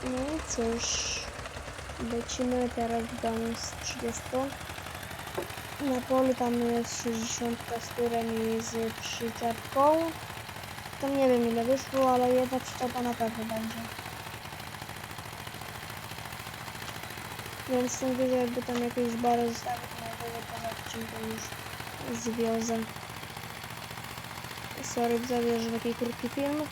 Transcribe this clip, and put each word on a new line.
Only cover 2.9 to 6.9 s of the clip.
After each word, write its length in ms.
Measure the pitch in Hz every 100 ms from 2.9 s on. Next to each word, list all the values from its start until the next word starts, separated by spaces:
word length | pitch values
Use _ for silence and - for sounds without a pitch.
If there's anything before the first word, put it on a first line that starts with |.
| 233
do 260 | 226 240 226
domu 240 | 226 226 233
z 300 | - - -
trzydziestką. 640 | 254 233 233 - 254 277 - - - - - - - - - - - - -
Na 200 | 285 254
polu 320 | 247 262 262 247
tam 180 | 240 240 240
jest 320 | 233 233